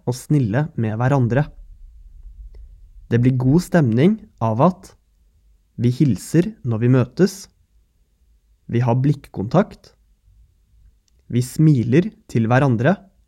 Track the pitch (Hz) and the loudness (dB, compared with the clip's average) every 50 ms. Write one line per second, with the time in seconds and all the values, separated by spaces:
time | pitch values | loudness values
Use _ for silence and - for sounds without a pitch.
0 | - - 127 - - - 151 147 127 98 101 135 156 160 - - 113 110 107 110 | -8 -8 -8 -6 -4 -2 0 0 0 0 0 -2 -2 -4 -4 -6 -6 -4 -4 -2
1 | 123 131 143 135 123 110 120 135 147 - - - - - - - - - - - | 0 0 2 2 0 2 2 0 -2 -2 -6 -20 -20 -20 -20 -20 -20 -20 -20 -20
2 | - - - - - - - - - - - - - - - - - - - - | -20 -20 -20 -20 -20 -20 -20 -20 -20 -20 -20 -20 -20 -20 -20 -20 -20 -20 -20 -18
3 | - - 123 120 120 131 131 123 127 127 139 180 180 - - 175 147 117 107 120 | -10 -6 -4 0 0 0 0 0 0 2 2 0 0 0 0 0 2 2 2 2
4 | 143 190 220 220 - - _ - 117 113 110 113 143 180 180 - - - _ _ | 2 2 0 -2 -8 -18 _ -6 -4 -4 0 2 2 2 0 -2 -12 -20 _ _
5 | _ _ _ _ _ _ _ _ _ _ _ _ _ _ - - 113 123 123 - | _ _ _ _ _ _ _ _ _ _ _ _ _ _ -8 -2 -2 -2 0 2
6 | 156 135 101 90 - - - 160 180 220 214 _ - 123 113 107 120 123 131 131 | 0 0 0 -2 -4 -2 0 0 0 -2 -6 _ -8 -6 -4 -2 2 2 2 2
7 | 120 123 - - 175 - - - - _ _ _ _ _ _ _ _ _ _ _ | 2 0 0 -2 -2 -2 -2 -8 -20 _ _ _ _ _ _ _ _ _ _ _
8 | _ _ _ _ _ _ _ _ _ _ _ _ _ - 117 117 123 117 120 127 | _ _ _ _ _ _ _ _ _ _ _ _ _ -6 -4 -2 0 0 0 0
9 | 127 147 147 - - - - - 95 117 - 170 214 - - - _ - _ _ | 2 0 -2 -2 -6 -16 -10 -8 -6 0 0 0 0 0 -4 -20 _ -20 _ _
10 | _ _ _ _ _ _ _ _ _ _ _ _ _ _ _ _ _ - _ _ | _ _ _ _ _ _ _ _ _ _ _ _ _ _ _ _ _ -20 _ _
11 | _ _ _ _ _ - - 120 123 - - - 156 156 147 123 - 123 123 160 | _ _ _ _ _ -6 -4 -4 -4 -4 0 2 4 4 4 2 2 0 0 0
12 | 190 220 - _ _ - - 120 113 107 123 131 143 135 120 101 120 151 202 - | 0 0 -6 _ _ -6 -2 -2 0 2 2 2 2 2 0 2 2 0 0 0
13 | - _ _ _ _ | -4 _ _ _ _